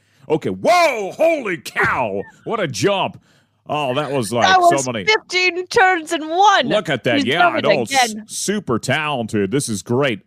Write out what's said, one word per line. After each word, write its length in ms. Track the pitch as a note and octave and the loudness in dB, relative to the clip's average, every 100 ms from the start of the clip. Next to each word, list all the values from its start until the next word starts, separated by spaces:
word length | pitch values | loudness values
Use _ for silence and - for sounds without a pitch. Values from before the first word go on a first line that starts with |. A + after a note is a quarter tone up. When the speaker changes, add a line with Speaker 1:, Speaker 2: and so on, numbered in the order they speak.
| _ _ - | _ _ -2
Speaker 1:
Okay, 220 | D#3+ A#2 | -2 -2
whoa, 600 | F#2+ C#4 F4+ E4 A#3+ F#3+ | -2 2 4 4 0 -6
holy 440 | - D#4+ D#4+ A3 E3+ | 0 2 2 -2 -8
cow! 640 | - - A#3 F3 A#2 G2 - - | -8 -2 -2 0 -2 -4 -8 -12
what 160 | - A3 | -8 -4
a 80 | F3 | -4
jump! 520 | A#2+ F#3 G3 C3+ - _ _ _ _ - | -2 0 0 -2 -8 _ _ _ _ -8
Oh, 300 | D3 C#3+ B2+ | -4 -2 -2
that 160 | D3 | -2
was, 200 | C#3 G#2+ | -2 -2
like, 140 | A#2+ A2 | 0 4
Speaker 2:
That 120 | F#4 | 4
Speaker 1:
so 180 | F4 F4 | 4 4
Speaker 2:
was 100 | - | 0
Speaker 1:
many. 200 | A#3 F#2+ | -4 0
Speaker 2:
fifteen 600 | A4 - F4+ F#4 F4 F#4 | -2 -2 0 0 -2 -2
turns 460 | A#4 F#4 F#4 D#4 | 2 4 2 -2
in 160 | E4 D#4 | -6 -2
one. 380 | E4+ G4+ G4 C4 | 2 4 4 2
Speaker 1:
Look 200 | G#3 F#3 | -2 -2
at 160 | C3 - | -2 0
that. 100 | G2 | 0
Speaker 2:
He's 100 | G#2+ | 0
Speaker 1:
Yeah, 220 | D#3 F3 | 2 2
I 140 | A2+ | 2
Speaker 2:
done 100 | C3 | 0
it 40 | C#3 | 0
Speaker 1:
know. 40 | |
S-, 300 | A#2+ C4+ A#3+ | 0 0 0
Speaker 2:
again. 140 | G#3+ G#3+ | -2 -12
Speaker 1:
super 500 | - - G#3 - A2+ | -8 -4 -4 -2 -4
talented. 720 | - C#3 D3+ C#3 A2 G#2+ G2 | -2 -2 -2 -4 -4 -2 0
This 180 | C3 C#3 | -2 -2
is 120 | G#2 | -6
great. 400 | - B2 C#3+ G#2 | -2 0 0 -2